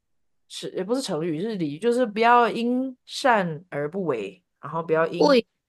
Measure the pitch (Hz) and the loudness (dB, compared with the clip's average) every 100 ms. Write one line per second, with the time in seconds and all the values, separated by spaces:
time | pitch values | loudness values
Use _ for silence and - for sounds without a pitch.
0 | _ _ _ _ _ - 170 - 190 262 | _ _ _ _ _ -14 -10 -8 -4 -4
1 | 269 156 170 151 220 208 151 147 233 240 | -2 -4 -4 -4 -4 -4 -4 -2 0 0
2 | 240 208 233 240 226 226 233 254 262 254 | 0 2 6 6 4 0 -2 -2 -4 -8
3 | _ - 269 220 180 147 - 143 147 190 | _ -2 2 2 0 -6 -8 -6 -6 -4
4 | 170 117 98 - _ _ 139 160 165 156 | -2 -2 -6 -12 _ _ -10 -8 0 2
5 | 165 175 294 254 - _ | 2 2 4 4 2 _